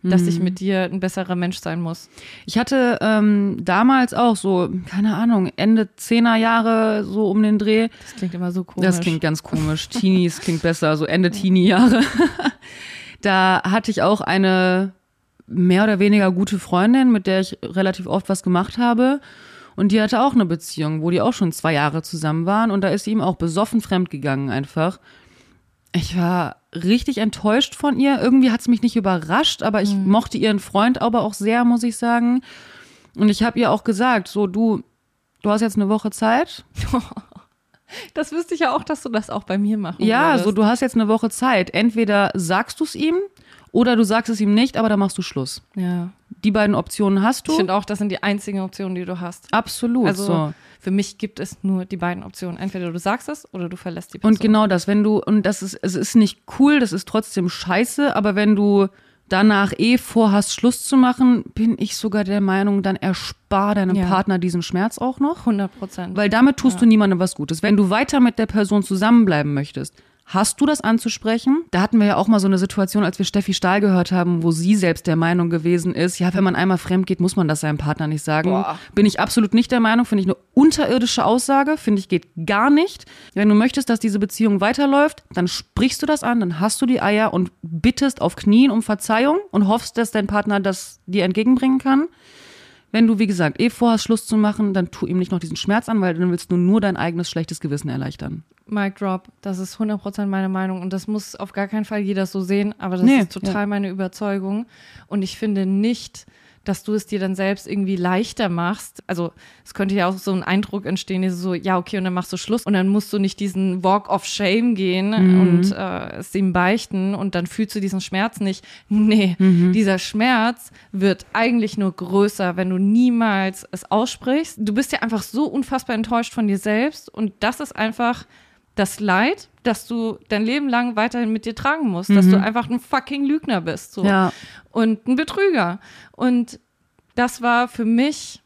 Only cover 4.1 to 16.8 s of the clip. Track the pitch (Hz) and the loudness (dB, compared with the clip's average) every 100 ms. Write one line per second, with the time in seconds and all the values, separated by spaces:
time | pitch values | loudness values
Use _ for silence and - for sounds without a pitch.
4.1 | - 240 208 196 185 180 185 180 185 214 | 2 2 2 0 0 0 -4 -6 -2 0
5.1 | 202 233 220 180 - 202 220 214 _ - | 0 2 2 0 0 2 2 2 _ 0
6.1 | 233 233 226 226 226 226 226 220 214 196 | 2 4 4 2 2 2 2 2 0 -2
7.1 | 196 214 208 214 208 208 220 226 - - | -2 0 2 2 2 2 2 0 -4 -20
8.1 | - 185 175 180 180 175 - 185 180 175 | -8 -8 -4 -4 -4 -6 0 2 2 0
9.1 | 160 156 156 - 160 156 156 - 240 196 | 0 0 -2 -4 -4 -2 -4 -6 -2 2
10.1 | 185 175 - - 165 170 165 156 156 156 | 2 2 -2 -4 -2 -2 0 0 0 0
11.1 | 180 180 202 190 185 180 185 247 226 277 | 2 0 0 2 4 4 6 6 4 2
12.1 | 226 339 - 277 - - - - - - | 2 0 2 -4 -6 -20 -20 -18 -18 -20
13.1 | - 208 190 190 185 - 208 220 208 175 | -6 0 2 4 2 2 -2 0 0 2
14.1 | 208 - 190 190 185 185 185 196 185 _ | 2 0 2 2 4 2 2 -2 -6 _
15.1 | _ _ _ - 185 180 180 214 202 202 | _ _ _ -8 0 4 4 4 2 4
16.1 | 208 190 180 190 196 - 180 | 4 4 0 -2 -4 -2 2